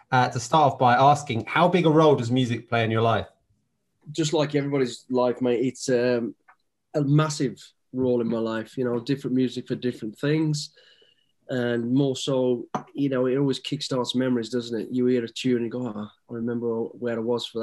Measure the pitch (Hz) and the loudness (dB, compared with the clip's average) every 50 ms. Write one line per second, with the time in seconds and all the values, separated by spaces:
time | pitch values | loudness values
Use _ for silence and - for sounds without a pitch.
0 | _ _ 131 127 123 123 - 113 - - - 160 151 135 - - 131 123 120 120 | _ _ 2 2 2 2 0 -4 -4 0 2 4 4 4 4 4 4 4 6 6
1 | 135 143 147 147 - - 113 113 107 - - 151 170 175 175 180 156 160 151 156 | 6 6 6 4 2 -4 -4 -4 -4 -2 0 2 4 4 4 4 4 6 6 6
2 | 156 156 143 120 120 117 123 131 127 113 117 113 - - 120 117 113 110 110 113 | 8 6 6 4 2 0 0 0 0 0 -2 -4 -4 -2 0 0 0 2 2 2
3 | 113 117 110 101 87 - _ _ _ _ _ _ _ _ _ _ _ _ _ _ | 2 2 2 0 -2 -4 _ _ _ _ _ _ _ _ _ _ _ _ _ _
4 | _ - 151 - 160 151 175 156 147 147 151 147 139 143 143 139 131 120 117 - | _ -8 -4 -4 -2 0 0 0 0 0 0 -2 -2 -2 0 0 0 -2 -4 -8
5 | - - 127 123 123 123 120 - 131 123 120 107 131 131 120 - - - 127 117 | -8 -4 0 2 2 2 0 0 0 0 2 2 0 -2 -4 -4 -2 0 0 2
6 | 123 127 123 117 117 110 - _ _ _ - _ _ _ _ _ _ _ - 156 | 2 2 2 0 -2 -4 -8 _ _ _ -20 _ _ _ _ _ _ _ -4 -2
7 | 143 135 147 151 156 151 151 - 143 123 98 - - - _ _ _ _ - 127 | 2 4 4 4 4 2 0 -2 -4 -4 -4 -6 -16 -20 _ _ _ _ -6 -2
8 | 131 127 123 120 117 113 113 113 113 113 113 113 107 - - 135 127 123 120 120 | 0 0 0 0 0 0 -2 -2 -2 -2 -4 -6 -6 -8 -6 -6 -4 -2 -2 -4
9 | 113 131 139 143 - 123 123 131 127 120 120 127 120 - 127 110 - 123 120 - | -2 -4 -4 -4 -4 -2 0 0 0 0 -2 -6 -8 -8 -6 -6 -4 -6 -6 -6
10 | 117 107 - - - 143 151 156 160 156 151 147 - - _ _ _ _ _ _ | -8 -12 -10 -6 -2 0 0 0 0 0 -2 -4 -6 -10 _ _ _ _ _ _
11 | _ _ _ _ _ _ _ _ _ - 135 127 120 120 120 117 117 120 127 135 | _ _ _ _ _ _ _ _ _ -6 -4 -2 -2 0 -2 -2 -2 0 2 2
12 | 143 139 127 - - 147 135 131 127 127 123 117 110 - - - - - - 147 | 2 0 0 -4 -4 -2 0 0 2 0 0 -2 -4 -6 -8 -10 -10 -10 -6 -4
13 | 139 135 131 127 127 131 123 139 143 135 127 - - - 147 151 - - 139 127 | -2 -2 0 0 0 0 0 0 0 0 -2 -4 -6 -8 -8 -8 -6 -4 -4 -4
14 | 120 117 - 123 131 127 123 120 113 110 - 120 117 117 117 110 - - 127 127 | -2 -2 -2 -2 0 0 0 -2 -2 -4 -4 -6 -6 -4 -6 -6 -6 -4 -2 0
15 | 123 127 127 123 117 113 - - - 127 123 120 117 113 120 123 127 120 107 104 | 2 2 2 0 0 -4 -6 -4 -2 0 0 0 0 -2 -6 -6 -6 -6 -8 -8
16 | 104 104 - _ _ - 123 117 113 120 120 120 117 117 113 113 113 - - - | -10 -10 -12 _ _ -12 -10 -6 -6 -4 -4 -4 -2 -2 -2 -2 -4 -6 -8 -8
17 | 120 120 117 113 113 117 120 117 - - - 113 | -6 -4 -4 -2 -2 -2 -2 -2 -4 -6 -8 -8